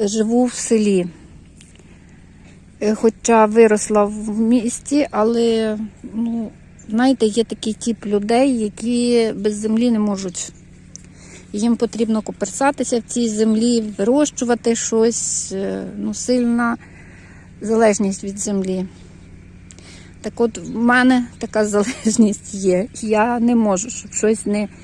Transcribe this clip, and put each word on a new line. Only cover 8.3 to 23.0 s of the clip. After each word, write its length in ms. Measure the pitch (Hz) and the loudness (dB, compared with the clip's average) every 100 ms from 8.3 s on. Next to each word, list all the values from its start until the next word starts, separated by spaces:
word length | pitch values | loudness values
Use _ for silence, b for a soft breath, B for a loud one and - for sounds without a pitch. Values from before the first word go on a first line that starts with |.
| 233 277 240 | 2 2 0
які 760 | 208 - 220 240 240 233 220 196 | -4 -6 -4 -2 2 2 0 -2
без 180 | 214 | -4
землі 360 | 208 220 220 247 | -2 -2 0 2
не 80 | 220 | 2
можуть. 540 | 208 196 190 - - - - - - - - B B B B | 0 -2 -6 -10 -12 -16 -20 -20 -20 -20 -20 B B B B
Їм 240 | 202 233 226 | -2 0 0
потрібно 460 | 233 220 220 220 | -2 -2 -2 -2
коперсатися 760 | - - 202 - 277 285 247 240 | -4 -6 -6 0 0 0 -2 -4
в 40 | |
цій 260 | - 240 226 | -2 -2 -2
землі, 560 | 214 220 220 240 233 214 196 | 0 2 2 2 0 -2 -2
вирощувати 760 | 202 277 294 - 240 233 233 | 2 2 2 0 -2 0 0
щось, 800 | 226 - 226 233 226 - - - | -2 0 2 2 0 -4 -6 -6
е, 320 | 190 196 190 190 202 | -6 -6 -6 -8 -8
ну, 160 | 214 | -8
сильна 640 | 208 - 247 240 233 233 233 B B B B B B B - | -6 -2 0 0 0 -2 -4 B B B B B B B -10
залежність 640 | 208 226 220 202 196 196 | -2 2 4 2 -2 -4
від 140 | 202 202 | -8 -8
землі. 480 | 208 196 185 185 185 B B B B - - - - - B B B B | -4 -4 -2 -4 -6 B B B B -20 -20 -20 -20 -20 B B B B
Так 200 | 214 - | -8 -2
от, 180 | 233 185 | -2 -2
в 180 | 160 214 | -8 -2
мене 480 | 240 247 254 254 240 - | 2 4 4 4 0 -8
така 260 | 220 214 | -4 -2
<laughs> 40 | 208 | 0
залежність 840 | 208 202 - 220 214 214 208 - | 0 0 -2 0 4 2 2 -10
є. 340 | 196 190 180 226 - | -4 0 0 -2 -6